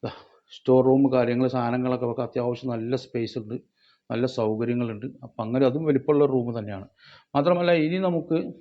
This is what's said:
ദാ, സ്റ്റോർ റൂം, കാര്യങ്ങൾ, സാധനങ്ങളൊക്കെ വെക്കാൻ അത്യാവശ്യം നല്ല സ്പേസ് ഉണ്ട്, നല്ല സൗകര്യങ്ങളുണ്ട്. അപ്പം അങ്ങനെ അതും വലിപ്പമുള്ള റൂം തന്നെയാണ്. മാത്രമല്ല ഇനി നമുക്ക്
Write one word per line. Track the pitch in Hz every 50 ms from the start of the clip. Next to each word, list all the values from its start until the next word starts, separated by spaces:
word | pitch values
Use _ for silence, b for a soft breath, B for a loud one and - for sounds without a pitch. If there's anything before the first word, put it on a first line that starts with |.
| -
ദാ, | 110 B B B B B B B B -
സ്റ്റോർ | - _ - 127 131 127 131
റൂം, | 131 135 139 135 123
കാര്യങ്ങൾ, | 127 120 117 120 120 131 127 127
സാധനങ്ങളൊക്കെ | 127 120 117 120 123 127 127 127 123 123 120
വെക്കാൻ | 117 - 127 113
അത്യാവശ്യം | - 131 120 120 123 113 - 131 120
നല്ല | 113 113 117 127 127 -
സ്പേസ് | - _ 123 113 110 - 127
ഉണ്ട്, | 110 107 117 - - _ _ _ _ _ _ _ _ _
നല്ല | 113 113 123 127 127 -
സൗകര്യങ്ങളുണ്ട്. | 113 107 107 107 117 - 120 123 120 117 113 104 107 135 - - -
അപ്പം | 120 _ - 110
അങ്ങനെ | 110 117 131 139 131
അതും | 123 151 160 151
വലിപ്പമുള്ള | 147 135 135 - 151 147 147 139 131
റൂം | 131 120 120 117 117
തന്നെയാണ്. | 104 104 101 95 95 - _ b b b b b b b _
മാത്രമല്ല | 139 143 170 175 175 175 175 175 170 156 156
ഇനി | 170 185 190 185
നമുക്ക് | 175 165 156 - 160 165 - - - -